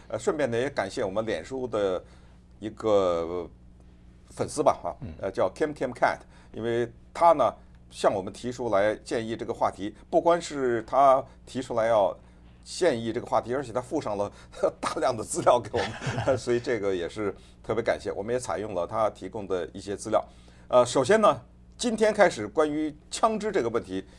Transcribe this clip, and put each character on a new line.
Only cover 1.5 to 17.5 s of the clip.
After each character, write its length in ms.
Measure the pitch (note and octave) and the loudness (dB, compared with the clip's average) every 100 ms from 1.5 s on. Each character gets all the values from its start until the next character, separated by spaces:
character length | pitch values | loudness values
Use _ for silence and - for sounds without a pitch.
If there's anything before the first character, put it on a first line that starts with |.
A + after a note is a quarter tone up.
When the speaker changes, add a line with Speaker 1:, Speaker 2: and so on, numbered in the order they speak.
| C3 B2 | -8 -4
Speaker 1:
的 360 | G#2+ G2 F2 - - - - - - | -2 0 -2 -8 -20 -20 -20 -20 -12
一 100 | G#2 | -12
个 760 | - A2 G2+ F#2 E2 E2 F2+ D#2+ - - - - - - - - | -4 2 4 4 2 -2 -6 -8 -14 -20 -20 -20 -20 -20 -20 -18
粉 180 | - G#2+ | -8 -6
丝 140 | D3 | 2
吧， 160 | C#3 - | 2 2
哈， 140 | F2 - | -6 -10
Speaker 2:
嗯。 120 | G2+ D2+ | -12 -8
Speaker 1:
呃， 80 | G2 | -6
叫 180 | A#2 F#2+ | 0 -2
Kim 200 | - D#3 | 0 -4
Kim 220 | D3 C3 | -2 -6
Cat， 240 | B2 B2+ D#2 - - - | 0 0 0 -8 -20 -14
因 120 | A2 | -6
为 280 | A#2 A#2 A#2 - - | -2 -2 -2 -8 -16
他 200 | - E3+ | 4 6
呢 200 | D3+ A2 - - - - | 6 4 0 -14 -20 -20
向 200 | - E3 | -2 0
我 120 | G#2 | 0
们 100 | G2 | -4
提 180 | G2 A#2+ | -8 -10
出 180 | B2 A#2 | -6 0
来 260 | G2 G#2+ G#2 | 2 2 0
建 280 | - B2+ | -4 -4
议 120 | A2+ A2 | -4 -6
这 100 | A2 | -6
个 80 | |
话 160 | A2+ G#2+ | -2 -2
题， 240 | - G#2 - - | -2 -8 -10 -2
不 100 | E3+ | 2
光 220 | E3 E3+ | 4 2
是 400 | - C#3+ B2+ A#2 | 0 -2 0 0
他 420 | A2+ C3 C#3 C3+ C3 - - | 0 6 6 6 2 -14 -10
提 160 | B2+ | -8
出 140 | B2+ A#2 | -4 0
来 100 | A2+ | 2
要 320 | A2 F#2 - - - - - | 4 4 0 -14 -20 -20 -20
建 340 | - - F3 A#2 | -14 0 0 2
议 140 | A2+ | -2
这 80 | A2+ | -4
个 80 | - | 0
话 140 | A#2+ | -2
题， 120 | A2+ | 0
而 80 | C3 | -4
且 120 | A#2+ | -4
他 80 | A2 | -6
附 180 | A#2+ D#3 | -4 -4
上 180 | A#2+ G2+ | -4 -2
了 140 | G2+ - - - | -4 -6 -20 -2
<laughs> 240 | - - | -2 -2
大 140 | - E3+ | -4 0
量 200 | D3 A#2 | 0 -2
的 60 | |
资 200 | G#2 E3+ | -4 0
料 180 | C#3+ B2 | 2 2
给 100 | G#2+ | 0
我 100 | A#2+ A2+ - C3 A#2+ C3+ | -4 -4 -6 -6 -2 0
们， 120 | B2+ | 0
<laughs> 20 | |
所 140 | B2 | 0
以 80 | A#2+ | -2
这 180 | B2+ A2+ | 0 -2
个 160 | G2 F#2+ | 0 -2
也 140 | E2 | -4
是 260 | G#2+ G2+ - - | -4 -6 -6 -16